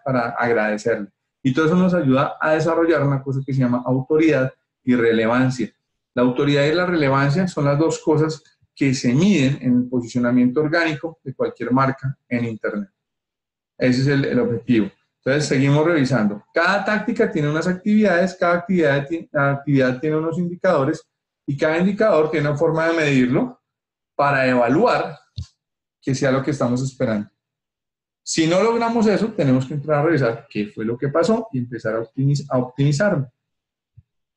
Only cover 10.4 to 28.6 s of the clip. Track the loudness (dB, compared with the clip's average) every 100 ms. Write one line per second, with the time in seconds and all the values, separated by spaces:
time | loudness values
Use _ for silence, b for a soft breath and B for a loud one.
10.4 | 2 2 0 0 0 -2 -8 -12 -12 -6
11.4 | -6 -6 -2 2 0 -2 -6 -8 _ -6
12.4 | -4 -6 -6 -6 -8 _ _ _ _ _
13.4 | _ _ _ -2 0 2 2 0 0 0
14.4 | 0 -2 0 0 0 -6 _ _ -2 -2
15.4 | 0 0 2 4 2 2 2 2 0 -2
16.4 | -6 -2 0 0 -2 -4 -2 -2 -2 0
17.4 | -2 -2 -2 -2 0 2 4 2 0 0
18.4 | 0 0 0 0 2 0 -2 -8 -6 -2
19.4 | 0 0 0 2 2 0 -2 -2 -2 -4
20.4 | -6 -2 0 2 0 -4 -10 _ _ _
21.4 | -8 -2 0 2 0 2 2 2 2 0
22.4 | -2 0 0 0 0 0 2 2 2 0
23.4 | -2 -8 _ _ _ _ _ -2 0 2
24.4 | 2 2 2 2 2 0 -4 -10 _ -16
25.4 | -16 _ _ _ _ _ -6 -2 0 0
26.4 | -2 -2 -2 -2 -4 -4 -4 -4 -6 _
27.4 | _ _ _ _ _ _ _ _ -6 -2
28.4 | 0 2